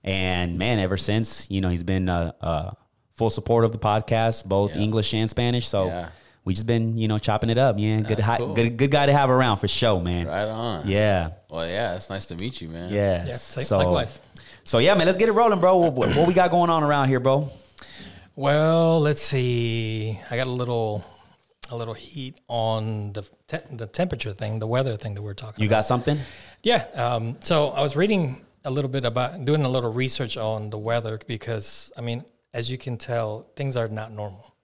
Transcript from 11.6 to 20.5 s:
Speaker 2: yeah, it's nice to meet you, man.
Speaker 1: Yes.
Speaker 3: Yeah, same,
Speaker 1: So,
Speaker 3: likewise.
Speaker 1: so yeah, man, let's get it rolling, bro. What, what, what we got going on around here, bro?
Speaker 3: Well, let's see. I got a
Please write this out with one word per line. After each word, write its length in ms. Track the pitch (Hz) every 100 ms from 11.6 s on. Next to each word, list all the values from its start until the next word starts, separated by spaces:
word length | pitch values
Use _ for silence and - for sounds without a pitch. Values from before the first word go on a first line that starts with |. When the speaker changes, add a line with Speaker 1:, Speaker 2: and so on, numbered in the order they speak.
| 82
Speaker 2:
yeah, 280 | 95 113 90
it's 140 | -
nice 160 | 98 -
to 100 | 85
meet 240 | 110 -
you, 80 | 82
man. 240 | 82 87
Speaker 1:
Yes. 340 | 104 98 90 87
Speaker 3:
Yeah, 80 | 123
same, 280 | - -
Speaker 1:
So, 140 | 113 98
Speaker 3:
likewise. 420 | 90 90 113 - _ - - -
Speaker 1:
so 120 | - 117
yeah, 160 | 147
man, 120 | 202 165
let's 120 | 185
get 120 | 226
it 20 |
rolling, 260 | 214 233 196
bro. 200 | 180 185
What, 160 | 170
what, 200 | 131 -
what 140 | 135 170
we 60 |
got 160 | 185 180
going 160 | 175 170
on 140 | 165
around 240 | 147 143 131
here, 100 | 127
bro? 300 | 131 139 147 - - - - - - - - -
Speaker 3:
Well, 640 | 139 151 160 165 165 165
let's 220 | 147 147
see. 960 | - 135 123 120 117 113 113 110 110 98 -
I 60 | 120
got 100 |
a 40 | 131